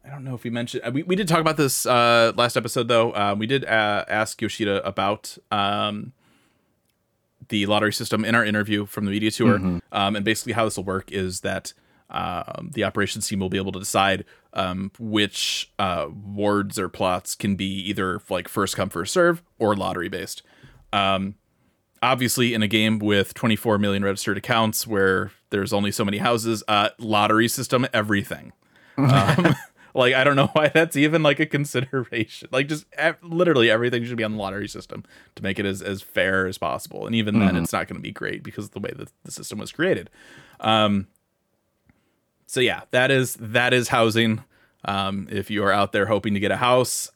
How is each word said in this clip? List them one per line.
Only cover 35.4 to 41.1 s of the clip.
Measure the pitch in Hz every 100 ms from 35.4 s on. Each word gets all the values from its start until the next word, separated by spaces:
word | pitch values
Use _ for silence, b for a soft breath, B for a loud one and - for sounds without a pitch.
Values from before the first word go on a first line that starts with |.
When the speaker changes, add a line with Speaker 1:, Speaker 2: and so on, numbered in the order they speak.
Speaker 1:
make | 98 98
it | 98
as, | 95
as | 92 98
fair | - - 92 95 95
as | 95
possible. | 82 64 - 50 50
And | 113
even | 107 107
then, | 98
Speaker 2:
Mm-hmm. | 87
Speaker 1:
it's | 85
not | 95 85
gonna | 92
be | 95
great | 104 101 98
because | 104 107 104
of |
the | -
way | 98 -
that | 104 _ -
the |
system | - - 104
was | 104
created. | - 180 113 85 B B B B B
Um, | 110 110 107 101 95